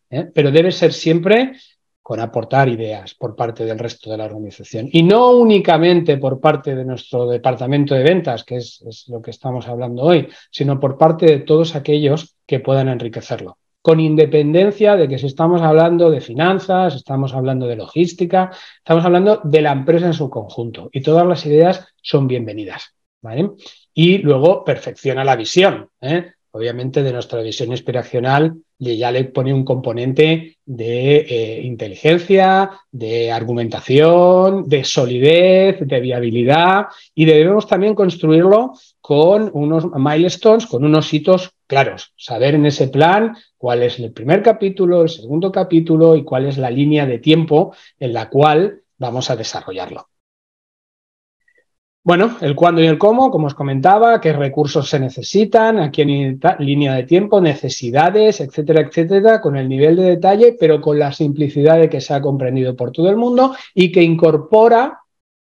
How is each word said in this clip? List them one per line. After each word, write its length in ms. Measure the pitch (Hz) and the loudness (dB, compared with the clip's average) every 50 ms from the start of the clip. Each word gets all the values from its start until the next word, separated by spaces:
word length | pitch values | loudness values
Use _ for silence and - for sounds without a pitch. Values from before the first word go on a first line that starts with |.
| _ _ | _ _
¿eh? 200 | 123 147 180 - - | -12 -12 -12 -6 -2
Pero 160 | 156 143 139 | -2 0 2
debe 220 | 139 160 170 185 | 2 2 2 2
ser 220 | 165 - 175 151 135 | 0 0 -2 -2 -2
siempre 580 | - - 160 165 170 165 190 214 240 269 262 262 - _ _ _ _ _ _ _ _ | -2 -2 -2 -2 0 2 2 2 2 0 -2 -8 -14 _ _ _ _ _ _ _ _
con 180 | _ - 113 113 | _ -12 -10 -8
aportar 480 | 113 110 - 120 113 - 135 135 135 | -8 -8 -8 -8 -6 -2 0 0 0
ideas 460 | 127 117 110 113 107 107 101 95 - - | 0 -2 -4 -6 -10 -10 -12 -16 -20 -16
por 220 | - 135 113 107 | -14 -12 -10 -8
parte 280 | - 120 113 113 - 113 | -8 -8 -8 -6 -8 -8
del 160 | 113 110 110 | -8 -8 -8
resto 300 | 117 113 - _ - 107 | -10 -12 -12 _ -14 -12
de 80 | 107 | -10
la 80 | 110 107 | -10 -10
organización. 640 | 104 107 107 107 101 - - 98 - - 113 120 143 | -12 -12 -14 -14 -16 -18 -20 -18 -14 -12 -12 -4 0
Y 120 | - 165 165 | 2 4 4
no 280 | 180 208 240 247 247 | 6 6 6 6 6
únicamente 840 | 247 247 233 220 214 190 - 185 165 156 170 180 175 175 170 160 143 | 6 6 6 4 4 4 4 2 2 4 4 4 2 2 2 0 -2
por 220 | 135 135 131 131 131 | -2 -2 -4 -4 -2
parte 360 | - 156 151 139 - 147 135 | 0 0 0 -2 -4 -8 -8
de 80 | 131 127 | -8 -8
nuestro 440 | 131 127 120 - - 135 123 123 | -8 -10 -12 -10 -8 -6 -4 -4
departamento 680 | 120 120 113 120 131 123 117 127 127 143 143 143 139 139 | -4 -4 -4 -4 -4 -4 -4 -4 -2 -2 -2 0 0 0
de 80 | 131 131 | 0 2
ventas, 400 | 160 190 180 147 139 117 110 - | 2 0 0 -2 -6 -8 -10 -10
que 140 | - 123 | -10 -12
es, 260 | 123 117 - - _ - | -12 -12 -14 -18 _ -20
es 200 | 113 107 - - | -20 -20 -20 -18
lo 140 | 127 120 113 | -16 -16 -14
que 100 | 117 120 | -14 -16
estamos 360 | 117 - - 131 123 120 110 | -16 -14 -12 -10 -10 -10 -10
hablando 360 | 120 120 120 123 120 120 120 139 | -10 -10 -10 -10 -10 -6 -2 0
hoy, 240 | 170 175 151 - - - - _ _ | 2 2 2 0 -4 -12 -20 _ _
sino 280 | - - 143 139 139 135 | -8 -6 -4 -4 -2 -2
por 180 | 147 131 135 | -4 -4 0
parte 280 | - 160 165 165 165 180 | 0 0 0 2 2 4
de 140 | 160 147 135 | 4 4 2
todos 360 | - - 156 160 165 160 156 | 2 0 0 0 0 -2 -6
aquellos 600 | 143 139 151 147 151 151 135 147 160 - - _ _ _ | -6 -4 -2 -2 0 0 0 -2 -4 -6 -12 _ _ _
que 140 | - 139 131 | -6 -6 -4
puedan 300 | - 135 135 135 135 131 | -2 -2 -2 0 0 -2
enriquecerlo. 680 | 127 113 120 117 - 113 - - 123 110 95 90 - _ _ _ _ _ | -4 -6 -8 -10 -12 -12 -12 -12 -12 -12 -12 -16 -20 _ _ _ _ _
Con 180 | - 165 160 160 | 0 2 2 2
independencia 960 | 160 156 151 156 151 139 156 151 147 147 156 180 196 208 202 - 214 208 208 | 2 2 2 2 2 4 2 0 2 2 2 2 2 0 0 0 2 2 2
de 120 | 185 156 | 2 0
que 100 | 131 135 | 0 -2
si 100 | 123 139 | -6 -6
estamos 340 | 135 135 - 165 170 175 170 | -6 -4 -2 0 0 2 2
hablando 480 | 165 156 156 160 165 170 175 170 175 160 | 2 4 4 4 4 2 2 2 2 2
de 100 | 151 127 | 2 0
finanzas, 760 | - - 117 135 165 185 190 180 185 - 185 185 185 170 135 | -4 -8 -6 -2 -2 -2 -2 -2 -4 -2 -2 0 0 -2 -4
estamos 380 | 131 - - 135 135 139 131 131 | -6 -10 -8 -6 -6 -6 -6 -6
hablando 340 | 131 127 135 131 127 127 | -6 -4 -4 -4 -4 -6
de 80 | 120 117 | -6 -8
logística, 760 | 107 95 - - 156 175 170 - - 180 170 190 185 185 185 - - - - _ | -10 -12 -6 -4 -2 -2 -2 -4 -6 -4 -2 0 -2 -2 -2 -8 -18 -20 -20 _
estamos 280 | _ _ - 165 165 170 | _ _ 0 0 2 2
hablando 340 | 180 175 180 190 208 214 214 - | 2 2 2 4 2 2 0 0
de 180 | 147 147 156 | 0 2 2
la 100 | 151 147 | 2 0
empresa 360 | 139 135 135 165 160 170 180 | -2 -2 0 0 0 0 0
en 60 | 175 151 | -2 -2
su 160 | 160 147 127 | -4 -6 -8
conjunto. 600 | - 117 104 98 - 123 117 117 113 - - - | -8 -10 -12 -12 -10 -10 -10 -10 -12 -16 -16 -12
Y 100 | - 135 | -10 -6
todas 240 | 135 151 160 165 175 | -2 0 2 2 2
las 200 | 180 170 - - | 2 0 -2 -2
ideas 420 | 147 147 156 170 180 180 - - _ _ _ | 0 2 4 4 2 0 -4 -8 _ _ _
son 260 | - - - 143 135 | -6 -4 -2 -2 0
bienvenidas, 680 | 127 127 120 113 107 104 107 101 92 - - - - _ _ _ _ _ _ | -2 -4 -6 -8 -10 -12 -14 -14 -14 -16 -18 -20 -20 _ _ _ _ _ _
¿vale? 300 | - 110 113 139 196 202 202 - - - - _ _ _ - | -18 -10 -6 -6 -6 -6 -8 -14 -20 -20 -20 _ _ _ -2
Y 240 | 151 165 175 190 | 0 2 2 2
luego 460 | 196 147 143 139 131 147 175 190 - - | 2 2 0 2 2 2 2 2 0 -2
perfecciona 600 | 160 127 - - 131 - _ - 135 123 135 135 | -6 -6 -6 -8 -14 -14 _ -6 -6 -4 -2 0
la 140 | 139 131 | 0 -2
visión, 520 | 117 107 - - 175 190 190 127 - - _ _ _ | -2 -4 -2 2 2 2 2 2 -2 -10 _ _ _
¿eh? 300 | 131 139 160 180 170 - _ _ _ _ - | -6 -4 -4 -4 -6 -8 _ _ _ _ -12
Obviamente 460 | 110 113 120 120 123 127 131 135 147 | -8 -8 -8 -8 -8 -8 -6 -4 -2
de 100 | 139 131 | -2 -2
nuestra 300 | 123 120 113 - 120 117 | -4 -6 -8 -8 -8 -8
visión 300 | 110 113 - - 123 117 | -8 -8 -8 -8 -8 -8
inspiracional 840 | 127 113 - - 120 123 117 - - 123 123 131 135 143 160 165 165 160 _ _ _ | -8 -8 -6 -6 -6 -6 -6 -6 -6 -4 -2 0 2 2 2 0 -2 -6 _ _ _
le, 180 | - 131 123 117 | -12 -8 -8 -6
ya 160 | 107 123 123 | -4 -4 -2
le 120 | 123 131 131 | -2 -2 -4
pone 280 | 127 - 139 127 135 | -4 -4 -4 -2 -2
un 140 | 139 131 131 | -2 -2 -2
componente 920 | 135 127 127 127 123 113 120 123 131 131 151 156 156 165 160 165 - _ _ _ | -2 -4 -4 -6 -8 -6 -6 -6 -2 0 2 2 2 0 -2 -6 -10 _ _ _
de, 520 | 139 127 113 113 117 120 123 131 139 147 | -16 -12 -10 -8 -6 -6 -2 0 2 2
eh, 440 | 151 151 139 123 113 113 107 113 113 123 | 2 0 -2 -4 -6 -6 -6 -8 -10 -10
inteligencia, 1080 | 127 120 113 113 101 92 - - 151 170 175 170 202 190 190 190 190 190 190 196 190 - - _ _ | -10 -10 -10 -12 -14 -8 -2 0 0 0 0 0 0 2 2 4 4 2 2 0 -2 -6 -14 _ _
de 400 | - 113 113 110 113 117 117 117 | -14 -12 -8 -6 -4 -4 -4 -4
argumentación, 1400 | 113 117 113 117 120 120 117 113 107 - - - 131 143 156 165 175 175 180 180 185 185 185 196 196 196 160 135 | -4 -6 -6 -6 -6 -4 -6 -6 -8 -8 -4 0 4 4 6 6 6 6 6 6 4 4 4 2 0 -2 -2 -2
de 140 | 147 135 127 | -2 -2 -2
solidez, 960 | - - 147 127 120 123 123 135 151 165 175 180 185 185 190 190 196 190 190 | -2 -2 -2 -2 -2 0 2 2 4 4 6 4 4 4 4 4 2 0 -2
de 200 | 156 135 139 123 | -4 -4 -4 -4
viabilidad 840 | 123 127 123 123 120 117 110 120 117 127 147 165 175 185 190 202 208 - - - _ _ _ | -4 -4 -4 -4 -4 -4 -2 0 0 2 2 2 2 2 2 0 -2 -6 -10 -20 _ _ _
y 100 | 156 160 | 2 4
debemos 400 | 156 156 151 160 185 202 214 208 | 4 6 6 4 4 2 0 0
también 300 | - 202 185 196 214 208 | 0 -2 0 0 0 0
construirlo 800 | 214 196 180 165 - - 156 156 165 175 190 202 220 254 262 - _ _ _ _ _ | 0 0 -2 -2 -2 0 2 4 4 4 4 4 2 2 -2 -8 _ _ _ _ _
con 480 | _ - 143 147 156 180 202 208 220 196 165 | _ -2 0 2 4 4 2 2 0 -4 -4
unos 380 | 147 147 151 160 165 160 175 165 | -4 -4 -2 -2 -2 -4 -4 -4
milestones, 720 | 135 135 147 151 160 175 180 175 - - 220 220 226 226 | -4 -2 0 0 0 0 -2 -2 0 2 2 2 2 0
con 180 | - - 123 143 | -4 -4 -2 0
unos 260 | 151 156 156 151 - | 2 2 2 0 -2
hitos 420 | 156 147 - 190 185 180 185 - _ _ _ | -4 -2 0 0 0 0 0 -6 _ _ _
claros. 480 | - 139 139 131 107 92 - - _ _ | -4 -2 -2 -2 -2 -6 -12 -18 _ _
Saber 380 | _ - - 120 113 127 143 151 | _ -14 -10 -4 -2 0 0 2
en 140 | 151 147 | 2 2
ese 200 | 147 143 - - | 2 2 0 -2
plan 480 | 131 135 139 156 170 190 214 226 220 226 - _ _ _ | 0 0 2 2 2 2 2 0 -2 -6 -10 _ _ _
cuál 240 | _ - 123 120 120 | _ -6 -4 -2 -2
es 160 | 123 120 - | -2 -2 -4
el 140 | 127 117 110 | -6 -12 -12
primer 320 | - - 113 139 170 202 202 | -12 -8 -2 0 0 2 2
capítulo, 580 | 233 214 - 196 196 190 - 185 175 180 175 | 2 0 0 -2 -4 -2 -2 0 2 2 2
el 80 | 165 160 | 2 0
segundo 420 | - - 113 120 147 170 190 190 | -2 -8 -10 -8 -6 -4 -4 -4
capítulo 640 | 190 196 180 - 170 165 165 165 160 156 165 165 160 | -4 -4 -2 0 0 0 2 2 2 4 4 6 4
y 80 | 147 - | 4 0
cuál 220 | - 131 131 139 | -2 -4 -4 -4
es 140 | 139 135 139 | -4 -4 -4
la 100 | 131 120 | -4 -4
línea 380 | 123 135 143 151 151 151 143 | -2 -2 0 0 0 0 0
de 100 | 131 120 | -2 -4
tiempo 560 | 113 - 151 160 165 160 156 147 156 196 196 - _ _ _ _ | -2 0 2 2 2 2 2 2 0 0 0 -6 _ _ _ _
en 160 | - 139 120 113 | -10 -8 -6 -6
la 160 | 113 104 - | -8 -6 -2
cual 520 | - 135 151 151 147 160 190 208 - - _ _ _ - | 0 2 2 4 4 2 0 -2 -4 -10 _ _ _ -12
vamos 320 | 127 117 117 127 127 - | -10 -8 -8 -6 -6 -6
a 40 | 127 | -6
desarrollarlo. 720 | 107 110 - - - - 95 95 95 90 - - - - _ _ _ _ _ _ _ _ _ _ _ _ _ _ _ _ _ _ _ _ _ _ _ _ _ _ _ _ _ _ _ _ _ _ _ _ _ _ _ - | -6 -8 -10 -12 -12 -12 -12 -12 -12 -12 -12 -14 -18 -20 _ _ _ _ _ _ _ _ _ _ _ _ _ _ _ _ _ _ _ _ _ _ _ _ _ _ _ _ _ _ _ _ _ _ _ _ _ _ _ 0
Bueno, 300 | 170 175 175 208 233 233 - | 2 2 2 2 0 -2 -4
el 120 | 170 139 143 | -4 -4 0
cuándo 280 | 135 170 170 170 165 | 2 2 2 4 4
y 40 | 165 | 4
el 120 | 160 156 | 2 4
cómo, 340 | 151 196 214 226 254 269 254 | 4 2 2 4 4 2 2
como 160 | 185 156 156 | 2 0 -2
os 60 | 139 135 | -4 -6
comentaba, 640 | - 139 139 135 135 143 185 196 214 226 233 226 - | -6 -6 -4 -2 0 2 4 4 4 4 4 2 2
qué 140 | - 160 147 | 2 0 0
recursos 560 | 143 143 135 135 147 147 143 - 156 131 - | 0 -2 -2 -2 -2 -2 -2 -2 -4 -2 -2
se 100 | 156 139 | -2 -4
necesitan, 800 | 131 127 - 127 - - - 202 220 196 - 220 220 226 220 208 | -4 -4 -8 -10 -8 -2 0 0 2 4 4 4 4 2 0 0
a 100 | 151 139 | -2 -2
qué 160 | 143 160 147 | 0 0 0
ni-, 300 | 143 143 139 139 135 131 | 0 0 -2 -2 -4 -4
ta-, 220 | 135 - 175 185 - | -2 0 0 0 0
línea 360 | 143 139 143 143 143 135 131 | -2 -2 0 0 0 0 -2
de 80 | 127 127 | -2 0
tiempo, 360 | 135 170 185 208 208 220 196 | 2 2 0 2 2 2 2
necesidades, 1000 | 175 151 135 - - 127 - - 127 117 120 143 165 180 196 214 214 220 208 - | 2 2 0 -2 -6 -10 -8 -8 -6 -4 0 0 0 2 2 2 2 2 0 -2
etcétera, 400 | 143 135 - 156 147 160 160 156 | -6 -8 -8 -6 -2 0 0 0
etcétera, 580 | 147 147 - 170 165 170 196 196 202 226 220 214 | 0 -2 -2 -4 -2 0 0 2 4 4 4 2
con 160 | 180 147 143 | 0 -2 -4
el 140 | 135 131 131 | -4 -4 -4
nivel 260 | 135 131 147 156 170 | 0 2 2 2 4
de 80 | 185 185 | 4 2
detalle, 540 | 180 175 165 185 190 202 214 240 240 233 - | 2 0 2 2 2 4 4 4 4 4 4
pero 220 | 170 160 151 143 | 2 2 2 2
con 180 | 151 151 147 147 | 0 0 0 0
la 140 | 147 139 135 | 0 -2 -2
simplicidad 640 | - 160 143 143 151 147 139 - 143 143 156 165 165 | -4 -2 -2 -2 -2 -4 -2 0 2 4 4 6 6
de 80 | 160 | 4
que 140 | 160 151 135 | 2 0 -4
sea 180 | - - 147 139 | -6 -4 -4 -4
comprendido 560 | 139 139 143 131 131 123 131 131 127 127 123 | -2 -2 -4 -4 -4 -4 -2 -2 -4 -4 -4
por 160 | 127 123 123 | -6 -8 -6
todo 180 | - 165 165 190 | -4 0 0 0
el 60 | 202 | 2
mundo 400 | 233 240 240 247 247 262 269 262 - - - - | 0 0 0 2 2 2 2 0 -6 -18 -4 0
y 160 | 190 185 170 | 0 2 2
que 140 | 175 185 170 | 4 2 2
incorpora, 960 | 165 165 165 170 160 156 147 151 - 214 214 226 233 233 226 262 311 330 - _ _ _ _ _ _ _ _ | 2 2 2 2 2 2 0 0 2 4 6 6 6 4 4 2 0 -6 -12 _ _ _ _ _ _ _ _